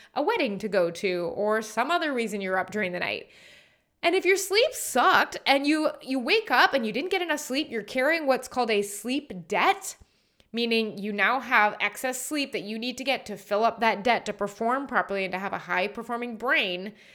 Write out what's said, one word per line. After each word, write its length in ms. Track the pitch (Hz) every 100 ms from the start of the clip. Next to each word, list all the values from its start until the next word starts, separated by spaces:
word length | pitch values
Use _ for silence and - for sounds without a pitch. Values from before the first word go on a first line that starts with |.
| - -
a 40 |
wedding 380 | 302 466 262 196
to 100 | 214
go 220 | 190 170
to, 420 | 165 196 180 170 -
or 260 | 208 220
some 300 | 220 - 262
other 200 | 349 320
reason 280 | 254 220 202
you're 180 | 190 190
up 140 | 185
during 180 | 214 185
the 80 | 175
night. 300 | - 104 - - - - _ _ _ _
And 140 | 339 370
if 80 |
your 120 | 349 381
sleep 360 | - 403 605
sucked 640 | - - 247 339 262 285 - -
and 180 | 277
you, 260 | 285 311 311 -
you 160 | - 262
wake 320 | 240 440 440
up 240 | 254 370
and 100 | 277
you 60 | 220
didn't 220 | 208 359
get 100 | 381
enough 160 | 349 302
sleep, 320 | - 269 311
you're 140 | 220
carrying 420 | - 262 269 330 285
what's 220 | 247 -
called 240 | 254 233
a 100 | 208
sleep 640 | 202 - 240 277 285 185 165
debt, 500 | 190 302 392 - - - _ _ _ _
meaning 460 | 226 233 226 214 202
you 140 | 208
now 260 | 202 196 262
have 380 | 233 240 208 208
excess 400 | 202 202 254 254
sleep 300 | - 302 277
that 120 | 208
you 140 | 196 220
need 220 | 247 247
to 60 |
get 200 | 269 254
to 120 | - 196
fill 260 | - 208
up 160 | 226 226
that 240 | 226 196
debt 240 | 240 214 -
to 60 |
perform 520 | 254 208 - 233 262
properly 380 | 277 233 - 196
and 80 | 190
to 80 | 180
have 140 | 196
a 60 | 185
high-performing 800 | 175 180 202 220 233 233 240 220
brain. 560 | 240 311 208 180 202 214 -